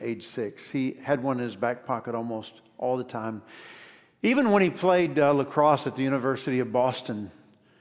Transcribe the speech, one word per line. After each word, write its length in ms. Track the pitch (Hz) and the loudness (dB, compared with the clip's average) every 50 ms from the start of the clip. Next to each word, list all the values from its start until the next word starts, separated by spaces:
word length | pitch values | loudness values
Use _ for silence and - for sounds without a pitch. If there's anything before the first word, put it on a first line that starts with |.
age 260 | 117 117 117 113 - | -8 -6 -6 -6 -8
six. 440 | - - 127 113 101 - - - - | -10 -8 -6 -6 -6 -8 -12 -12 -8
He 260 | - 139 131 131 - - - | -4 -4 -2 -4 -4 -6 -2
had 200 | 139 143 131 123 | -2 -2 0 0
one 160 | 139 131 123 | -2 -2 -2
in 40 | 123 | -4
his 140 | 117 101 | -6 -6
back 280 | 98 120 120 123 123 - | -4 -2 -2 -2 -4 -4
pocket 300 | - 131 113 - 123 117 | -6 -6 -4 -4 -6 -6
almost 480 | 113 113 117 113 110 110 - - - _ _ _ - | -6 -6 -6 -6 -8 -10 -12 -18 -20 _ _ _ -6
all 180 | 127 127 127 | -4 -4 -2
the 80 | 127 123 | -4 -4
time. 380 | 123 - 113 110 113 110 104 - - - - - - - - - - - - _ _ _ _ - | -6 -8 -8 -6 -6 -8 -10 -12 -16 -20 -20 -20 -20 -20 -20 -20 -20 -20 -20 _ _ _ _ 0
Even 280 | 214 254 277 269 220 | 2 2 4 4 4
when 120 | 202 202 190 | 6 6 4
he 80 | 175 | 4
played, 480 | - - 175 185 180 180 175 160 139 151 | 2 2 2 4 4 4 4 2 2 4
uh, 140 | 143 143 147 | 4 4 4
lacrosse 540 | 139 135 139 - 151 147 151 147 135 - | 4 0 0 2 4 6 6 6 4 2
at 100 | 135 107 | -2 -4
the 60 | 123 131 | -2 -2
University 580 | 135 139 135 120 135 131 - - 151 131 127 | 0 0 0 0 -2 -2 -2 -2 -2 -2 0
of 120 | 123 113 110 | 0 0 0
Boston, 580 | 123 123 131 123 - - - 113 104 104 95 - - _ _ _ _ _ _ _ _ | 2 2 2 0 -2 -6 -8 -8 -8 -8 -10 -12 -18 _ _ _ _ _ _ _ _